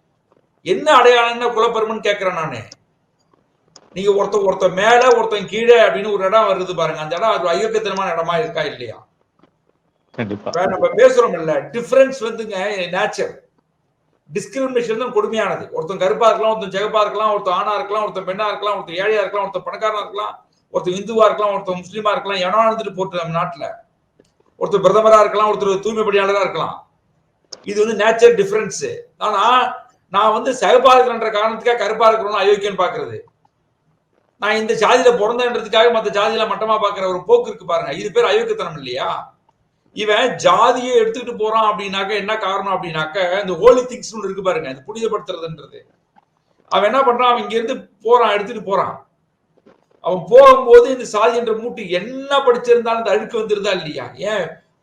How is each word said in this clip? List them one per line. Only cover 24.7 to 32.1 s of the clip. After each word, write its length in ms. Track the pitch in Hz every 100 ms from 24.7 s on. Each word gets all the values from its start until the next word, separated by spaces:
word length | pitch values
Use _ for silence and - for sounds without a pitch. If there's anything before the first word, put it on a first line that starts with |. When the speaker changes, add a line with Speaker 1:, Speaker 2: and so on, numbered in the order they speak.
| 196
Speaker 1:
பிரதமரா 360 | 175 208 220 220
இருக்கலாம், 300 | 202 202 214
ஒருத்தர் 300 | 196 196 190
தூய்மை 240 | 214 220
பணியாளரா 360 | 202 196 196 202
இருக்கலாம். 360 | 175 160 117 85 - _ _ _ _ _ _ -
இது 240 | - 208 226
வந்து 180 | 202
நேச்சர் 320 | 220 226 233 185
டிஃபரன்ஸ். 500 | 196 214 196 - 139 - - -
ஆனா 240 | 202 202 220 254 240 - - _ _
நான் 240 | 190 214
வந்து 180 | 226 262
சிகப்பா 420 | - 196 247 262
இருக்கிறன்ற 380 | 254 247 220 220
காரணத்துக்காக 460 | 208 220 220 240 233
கருப்பா 300 | 202 220
இருக்கிறவன 340 | 226